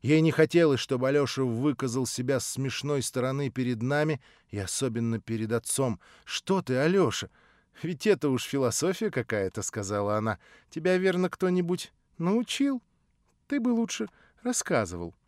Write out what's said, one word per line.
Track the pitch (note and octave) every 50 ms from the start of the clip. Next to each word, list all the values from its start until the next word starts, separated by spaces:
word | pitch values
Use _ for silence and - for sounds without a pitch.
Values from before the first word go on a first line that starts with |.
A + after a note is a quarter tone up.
| -
Ей | A#2 D3+ D#3+
не | D#3+ E3
хотелось, | C#3+ - D#3+ D3 - E3+ E3+ D#3 C#3 A#2+
чтобы | - - C3+ B2 B2+ C3
Алёша | C#3+ D3 C#3+ B2+ - C3+ C3+
выказал | B2+ A2+ A2+ C3 D3+ C#3 - C3+ B2+ A2+ C3 B2+
себя | A2+ - - C3 B2+ C#3 B2+
с | -
смешной | - - C3+ C3+ C3+ B2+ - - C#3+ D3 C#3 B2
стороны | - - B2+ A#2+ B2+ C3+ C#3 C#3+ C3
перед | - - B2+ A#2+ B2 A2 A2+
нами | B2+ C#3+ D3 D3+ D#3 D#3 C3 _ - - _ _ _
и | - G#2
особенно | G2 F#2 - - C#3 C3 A2 A#2 A#2 A#2 A2+ A2
перед | - - A2+ A2 A2 G#2+ A#2
отцом. | A2+ - - - - C#3 B2+ G#2+ - _ - - - _
«Что | - - - - - F#3+ F#3+ F3
ты, | - -
Алёша? | B2+ C#3 E3 F#3 G3 F3 B2 - - - - _ _ _ _ _ _ _ _ _ - -
Ведь | D#3+ F3+ C3 -
это | G#3+ G3 - - D3
уж | C3 B2 -
философия | - - C#3 C3 A#2+ G#2 - D3 F3+ F#3 - A3+ G#3
какая-то», — | - B2+ A2+ - A2 G#2 G2 F#2 - - G2
сказала | - - A2+ G#2 F#2+ G#2 G2+ G2+ G2+ G#2
она. | G#2+ G#2+ A2 G#2 - _ - - - _ _
«Тебя, | - E3+ D#3+ F3+ F#3
верно, | F#3 F#3 F#3+ F3+ F3+ F#3 F3+
кто-нибудь | - - - F#3 F3+ F3+ F3 E3+ F#3 F3+ - - _ _ _ _ _ -
научил? | E3 F3 G3+ A#3 B3 - - - C#4 C#4+ C4+ B3 _ _ _ _ _ _ _ _ _ _ _ _ _ _
Ты | C#4+ C#4+
бы | A3 B3
лучше | A#3+ A3+ A#3 - - - A3 G3+ _ _ _ _ _ _ -
рассказывал». | A#3+ B3 - - - F3 B2+ G#2+ E2+ F2 F2 E2+ E2+ - _ _